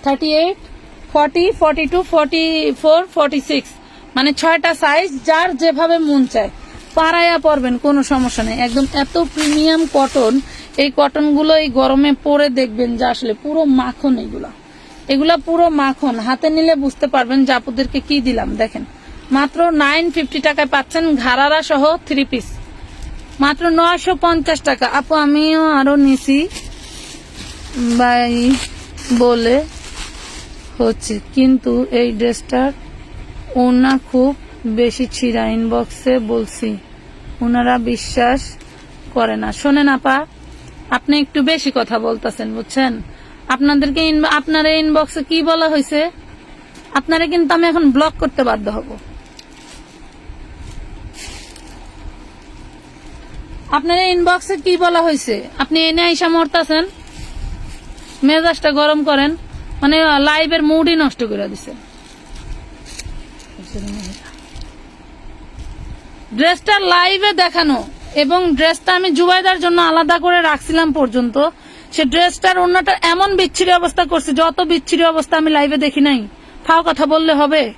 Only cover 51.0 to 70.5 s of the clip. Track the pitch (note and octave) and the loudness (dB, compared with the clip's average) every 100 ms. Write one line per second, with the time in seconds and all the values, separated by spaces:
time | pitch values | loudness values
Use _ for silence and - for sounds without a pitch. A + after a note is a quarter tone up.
51 | - - - - - - - - - - | -16 -14 -14 -14 -18 -20 -20 -20 -20 -16
52 | - - - - - - - - - - | -18 -18 -20 -20 -20 -20 -20 -20 -20 -20
53 | - - - - - - - D4 D#4 F4 | -20 -20 -16 -16 -14 -16 -4 -4 0 0
54 | F#4 F4+ F4 F4+ - F#4+ F#4 F4 F4 E4+ | 2 2 2 2 -2 -4 0 2 2 2
55 | E4 D4 - G#3 - - C4+ D#4+ D#4+ D#4+ | 2 0 -2 -6 -6 -6 0 2 2 2
56 | E4+ D#4+ E4+ E4 E4 E4+ D#4 D#4 F#4 - | 0 2 2 2 2 0 0 0 -2 -8
57 | - - - - - - - - - - | -20 -16 -14 -10 -10 -10 -12 -14 -16 -18
58 | - - C4+ D#4 E4 D#4+ D4+ D4 D4 D4+ | -18 -2 2 2 2 2 0 2 2 2
59 | D4+ C#4 C#4+ E4 - - - - C#4+ D#4+ | 2 2 2 -2 -10 -16 -14 -2 2 4
60 | D#4+ C#4+ C#4+ D4+ D#4+ E4 D4+ D#4+ D#4+ E4 | 4 4 2 2 0 2 2 4 4 4
61 | C#4+ - A3+ G#3 G3+ G3 - A3 - - | 2 0 -6 -4 -8 -10 -16 -18 -20 -20
62 | - - - - - - - - - - | -20 -20 -18 -18 -14 -14 -14 -20 -18 -16
63 | - - - - - - F#3 G#3 G3+ G#3 | -14 -14 -16 -20 -20 -20 -14 -12 -12 -12
64 | F#3 G3 - - - - - - - - | -12 -16 -18 -20 -20 -16 -16 -18 -20 -20
65 | - - - - - - - - - - | -20 -20 -20 -20 -20 -16 -16 -14 -16 -18
66 | - - - A3 D#4+ F4+ - G4+ F#4 F4 | -20 -20 -12 -2 0 0 0 0 4 2
67 | F4+ G4 G#4 F4 F4 F4 D#4 B3+ G#3 - | 2 2 0 2 0 0 0 0 -4 -16
68 | - D4 C#4+ F4 F4+ C4+ D#4+ D#4+ - F4+ | -6 -2 2 2 2 2 2 0 0 0
69 | F#4 D4 F4 F#4 F#4 F#4 F4 F4 E4+ D#4+ | 2 2 4 4 2 0 2 2 2 2
70 | D#4 E4+ F4 F4 E4 | 2 2 2 2 2